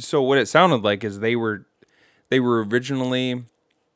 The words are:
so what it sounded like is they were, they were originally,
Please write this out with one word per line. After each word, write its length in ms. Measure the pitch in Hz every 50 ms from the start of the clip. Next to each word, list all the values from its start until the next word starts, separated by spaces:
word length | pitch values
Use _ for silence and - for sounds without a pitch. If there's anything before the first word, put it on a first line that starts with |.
so 200 | - - 165 147 131
what 140 | 131 135 135
it 80 | 107
sounded 340 | - - 156 185 180 143 113
like 220 | 98 104 104 98 117
is 160 | 104 98 101
they 160 | 110 113 120
were, 300 | 117 113 110 104 95 - _ _ _ _ _ _ _ _ _ _ _ _ -
they 100 | 127 131
were 240 | 123 120 117 113 110
originally, 800 | 101 117 123 127 135 139 131 127 127 127 127 127 127 123 123 120 _ _ _ _ _ _ _ _ _ _